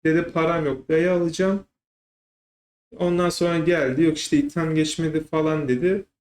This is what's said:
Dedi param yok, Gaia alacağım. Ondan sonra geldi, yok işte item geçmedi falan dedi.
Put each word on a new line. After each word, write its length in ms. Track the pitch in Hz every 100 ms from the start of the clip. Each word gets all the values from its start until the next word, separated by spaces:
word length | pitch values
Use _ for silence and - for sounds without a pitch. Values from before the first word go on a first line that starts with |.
| 160
Dedi 260 | 160 165
param 340 | 165 160 170 147
yok, 220 | 135 -
Gaia 300 | 160 180 175
alacağım. 480 | 170 160 190 196 - _ _ _ _ _ _ _ _ _ _ _ _ -
Ondan 320 | 180 175 175
sonra 300 | - 170 170
geldi, 440 | 160 170 131 131
yok 140 | 165 151
işte 200 | - 147
item 380 | 285 170 160 156
geçmedi 480 | 156 - 160 156
falan 440 | 156 160 156 156 139
dedi. 380 | 123 175 196 - _